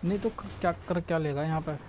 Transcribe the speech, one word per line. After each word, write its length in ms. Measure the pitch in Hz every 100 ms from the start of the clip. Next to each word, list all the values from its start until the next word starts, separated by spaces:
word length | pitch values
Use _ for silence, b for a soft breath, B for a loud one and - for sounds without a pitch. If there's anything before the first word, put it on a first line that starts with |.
| 170
नहीं 140 | 202
तो 100 | 226
क-, 160 | - 196 -
क्या 100 | 185
कर, 300 | 170 - 175
क्या 160 | 170 165
लेगा 260 | 156 139
यहाँ 180 | 156 160
पे? 140 | 156 147